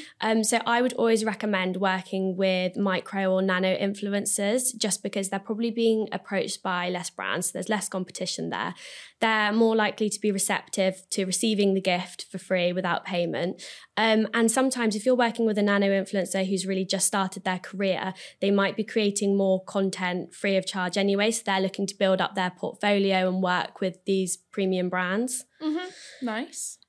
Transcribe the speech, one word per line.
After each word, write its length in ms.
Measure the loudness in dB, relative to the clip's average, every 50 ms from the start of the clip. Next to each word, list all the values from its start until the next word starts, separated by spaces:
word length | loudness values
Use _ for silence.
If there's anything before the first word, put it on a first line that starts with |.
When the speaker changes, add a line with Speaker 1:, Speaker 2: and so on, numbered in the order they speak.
| -8 -12 -10 -6
Speaker 1:
Um, 240 | -2 2 2 2 4
so 160 | 2 2 2 2
I 160 | 2 2 2
would 120 | 2 0 2
always 320 | 2 2 4 4 2 2
recommend 540 | -2 -2 -2 -2 0 0 0 0 0 0 0
working 580 | 0 0 0 0 -4 -4 -4 -2 0 0 0
with 400 | 2 2 2 2 2 0 -2 -2
micro 560 | 0 0 0 0 0 -2 -4 -2 0 2 2 2
or 100 | 2 4
nano 340 | 2 2 2 2 2 2
influencers, 1000 | 2 0 -2 -2 -4 -4 -2 -2 -2 0 -2 -2 0 0 0 0 2 0 -2 -2
just 260 | -2 -2 -2 -2 -2 -4
because 280 | -4 -4 -4 -4 -2
they're 100 | -4 -6
probably 320 | -4 -4 -4 -2 -2 -2 0
being 360 | 2 2 2 4 2 0 -2 -4
approached 500 | -8 -6 -4 -4 -2 -2 -2 -6 -6 -4
by 260 | -4 -2 -2 -2 -2
less 220 | -4 -4 -6 -8
brands. 360 | -8 -6 -4 -2 -2 -2 -2
So 60 | -2 -4
there's 100 | -4 -2 -2
less 180 | -2 -2 -2 -4
competition 600 | -4 -6 -6 -6 -8 -8 -6 -6 -6 -6 -6 -6
there. 240 | -4 -4 -4 -6 -6 -10 -16 -18 -18 -18 -20 -20 -6 _
They're 300 | 0 2 2 2 2 2
more 240 | 4 4 4 4 4
likely 360 | 4 2 2 0 -2 -2 -2
to 100 | -2 -2
be 100 | -2 -2
receptive 800 | 0 0 0 0 0 -2 -4 -4 -2 0 0 0 0 -2 -8 _
to 160 | -4 -4 -2
receiving 480 | -2 -2 0 2 2 2 4 4 4 4
the 80 | 2
gift 460 | 2 0 0 0 -2 -6 -12 -14 -14 -12
for 60 | -12
free 380 | -14 -4 -2 0 2 2 0 0
without 320 | 0 0 0 -2 -2 -2
payment. 560 | -4 -2 -2 -2 -2 -2 -2 -2 -4 -4 -8 -12 -16 -16 -18 -20 -8 _
Um, 320 | 0 4 4 4 4 2 2 2
and 160 | 2 2 4
sometimes 440 | 4 4 2 2 2 0 0 0 0
if 120 | 0 2
you're 80 | 2 4
working 320 | 4 4 2 2 2 0
with 100 | 2 2
a 60 | 4 4
nano 240 | 4 4 4 4 4
influencer 580 | 2 2 0 0 -2 -2 -2 0 0 -2 0
who's 200 | 0 0 -2 -2
really 180 | -2 -2 -2 -2
just 220 | -2 -2 0 0
started 380 | 0 2 0 0 -2 -4 -4 -4
their 160 | -4 -4 -4
career, 520 | -6 -10 -6 -2 0 0 0 0 -4 -6 -8 -10 -14 -20 -8 _
they 100 | 0 2
might 260 | 2 4 2 2 0
be 80 | -2 -6
creating 500 | -2 0 0 0 2 0 0 0 0 2 2
more 260 | 4 2 2 2 0
content 720 | -2 -2 0 0 0 -2 -2 -2 -2 -2 -4 -6 -8 -8
free 220 | -4 -2 2 2
of 100 | 2 0
charge 320 | 0 -4 -4 -4 -2 0 2
anyway. 320 | 2 2 2 2 2 2
So 120 | 0 0 -2
they're 140 | 0 0 2
looking 260 | 0 0 -2 -4 -6
to 100 | -6 -2
build 240 | 0 2 4 4 2
up 140 | 2 0 0
their 160 | -2 -2 -2
portfolio 800 | -4 -6 -8 -8 -6 -2 0 2 4 4 4 4 2 2 2 2
and 140 | 2 2 2
work 380 | 2 2 0 0 -2 -4 -4
with 240 | -4 -4 -4 -4 _
these 320 | 0 0 0 0 0 -4
premium 540 | -6 _ _ -4 -2 0 0 0 0 0 0
brands. 560 | -2 -2 -2 0 0 0 -2 -2 -4 -6 -8 -10 _ _ -6
Speaker 2:
Mm-hmm. 640 | -4 -4 -4 -6 -8 -12 -16 -20 -20 -14 -8 -6
Nice. 520 | -6 -4 -6 -6 -8 -10 -10 -10 -10 -12 -14 _